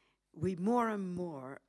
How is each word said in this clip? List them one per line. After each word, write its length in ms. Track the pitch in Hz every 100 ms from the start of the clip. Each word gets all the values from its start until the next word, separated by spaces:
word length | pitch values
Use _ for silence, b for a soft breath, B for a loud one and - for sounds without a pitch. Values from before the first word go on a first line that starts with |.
| b b _
we 200 | - 175 175
more 340 | 196 240 226
and 240 | 208 185
more 460 | 180 175 143 131 139